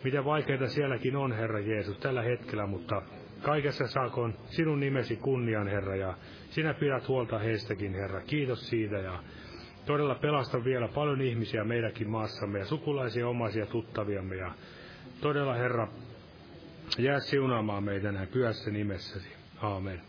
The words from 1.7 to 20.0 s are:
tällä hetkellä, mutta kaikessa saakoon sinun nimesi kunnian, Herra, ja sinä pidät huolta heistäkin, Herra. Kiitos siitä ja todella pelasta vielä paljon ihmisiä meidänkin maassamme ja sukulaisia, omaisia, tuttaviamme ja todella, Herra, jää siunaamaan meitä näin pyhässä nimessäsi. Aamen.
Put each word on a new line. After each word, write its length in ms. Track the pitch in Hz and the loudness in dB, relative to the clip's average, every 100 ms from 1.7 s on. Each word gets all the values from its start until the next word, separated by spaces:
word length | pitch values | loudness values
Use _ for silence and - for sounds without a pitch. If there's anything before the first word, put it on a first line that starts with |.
| 107 101 98 | 0 0 -2
tällä 240 | 139 127 | 0 0
hetkellä, 440 | 113 123 - 110 101 | 2 0 -2 -2 -2
mutta 360 | 95 - 101 - - - - | -2 -2 -2 -2 -14 -14 -4
kaikessa 460 | 127 151 143 - 120 | 0 2 2 0 0
saakoon 460 | - 123 - 117 - - | 0 0 0 0 -2 -4
sinun 340 | - 160 143 | 2 4 4
nimesi 360 | 139 135 117 117 | 4 2 2 0
kunnian, 520 | 139 131 117 110 101 | 2 2 4 2 2
Herra, 280 | 101 98 98 | 0 0 0
ja 180 | 95 90 - - - | -2 -4 -10 -16 -6
sinä 240 | - 156 | -2 0
pidät 340 | 139 147 131 120 | 2 2 2 2
huolta 320 | 131 113 110 | 2 2 0
heistäkin, 540 | 110 110 - 101 101 | 2 0 0 -2 -2
Herra. 280 | 95 98 95 | -2 -4 -4
Kiitos 480 | 87 147 135 120 - | -2 0 0 -2 0
siitä 280 | 117 107 104 | 0 2 0
ja 220 | 95 90 - - - - - - - | -2 -6 -10 -16 -14 -16 -16 -12 -2
todella 300 | 147 147 120 | 2 2 2
pelasta 480 | 147 147 123 131 | 2 2 2 0
vielä 240 | 120 127 113 | 2 2 2
paljon 340 | - 147 135 | 2 2 4
ihmisiä 420 | 131 117 110 113 | 2 2 0 0
meidänkin 460 | 107 120 113 113 107 | 2 2 0 0 -2
maassamme 500 | 110 107 - 104 101 | 0 -2 -2 -2 -2
ja 60 | 95 | 0
sukulaisia, 600 | 151 151 143 127 110 120 | -2 0 0 0 0 0
omaisia, 380 | 120 113 107 101 | 2 2 2 0
tuttaviamme 680 | 117 110 - 104 101 92 92 | -2 -2 -4 -2 -2 -2 -4
ja 160 | 90 - - - - - - - | -6 -8 -16 -16 -16 -16 -16 -2
todella, 320 | 147 143 139 | 0 2 2
Herra, 340 | 120 123 117 110 - - - - - - - - - - - | 2 2 2 0 -4 -14 -16 -18 -20 -18 -18 -16 -16 -6 2
jää 220 | 127 143 | 4 4
siunaamaan 640 | - 139 131 120 107 101 | 2 2 4 4 2 0
meitä 280 | 101 98 101 | 0 0 0
näin 160 | 98 92 | -2 0
pyhässä 440 | 127 120 107 - | 2 2 2 -2
nimessäsi. 580 | 104 104 92 - 98 90 - - - | 0 0 -2 -6 -10 -10 -16 -20 -4
Aamen. 400 | 107 98 95 90 | -2 0 -2 -6